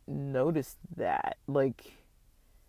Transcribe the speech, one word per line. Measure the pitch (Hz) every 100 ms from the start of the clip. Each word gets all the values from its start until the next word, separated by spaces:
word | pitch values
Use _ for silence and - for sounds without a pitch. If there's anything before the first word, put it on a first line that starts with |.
| -
noticed | 143 139 131 147 160 131 - - 170
that. | 87 69 - - -
Like, | 139 135 - - - _ _ _ _ _ -